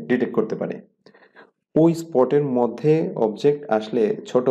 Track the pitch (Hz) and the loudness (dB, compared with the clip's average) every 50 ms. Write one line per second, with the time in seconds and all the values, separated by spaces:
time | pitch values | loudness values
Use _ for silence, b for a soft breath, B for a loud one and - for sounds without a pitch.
0 | - - 123 120 117 - - 113 - - - - - - - - - _ _ _ | -2 -2 0 0 0 -2 -2 -2 -2 -2 -4 -6 -6 -8 -8 -12 -14 _ _ _
1 | _ b b b b b b b b b b _ _ _ _ 151 160 170 165 165 | _ b b b b b b b b b b _ _ _ _ 4 4 4 2 0
2 | - - - 127 127 127 147 147 147 139 123 123 120 117 - - - 151 156 160 | -6 -2 2 2 2 4 2 0 0 0 0 0 0 0 -2 -2 2 2 2 2
3 | 170 185 190 - 117 107 101 - - 147 147 147 - - 110 107 107 - - 120 | 0 -4 -2 -2 -2 -2 -2 0 0 0 0 0 -2 -2 -2 -2 -2 -2 0 0
4 | 107 104 107 - - - - 127 123 127 | 0 0 0 -4 -6 -2 -2 0 2 2